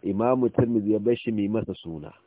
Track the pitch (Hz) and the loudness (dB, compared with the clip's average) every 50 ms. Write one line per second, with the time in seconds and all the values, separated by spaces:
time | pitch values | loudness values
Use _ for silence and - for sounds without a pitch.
0 | - 90 98 98 110 120 131 127 123 117 - - 120 117 120 110 101 101 110 107 | -2 -2 -2 2 2 2 4 4 2 0 2 2 2 2 2 0 2 2 0 0
1 | 101 117 120 117 - 120 110 107 101 98 107 - - - 95 - - 82 82 78 | 2 0 0 0 0 -4 -2 -2 -2 0 0 -2 -2 -4 -8 -10 -10 -12 -10 -10
2 | 73 - - _ _ | -12 -14 -18 _ _